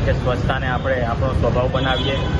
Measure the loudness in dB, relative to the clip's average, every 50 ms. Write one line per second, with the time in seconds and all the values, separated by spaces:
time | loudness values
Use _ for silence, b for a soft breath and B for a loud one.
0 | 2 2 0 2 0 0 0 0 0 0 0 0 -2 -2 -2 -2 0 0 0 0
1 | 0 -2 -2 0 0 0 2 2 2 2 2 2 0 2 0 0 0 0 0 0
2 | 0 0 0 0 -2 -2 -2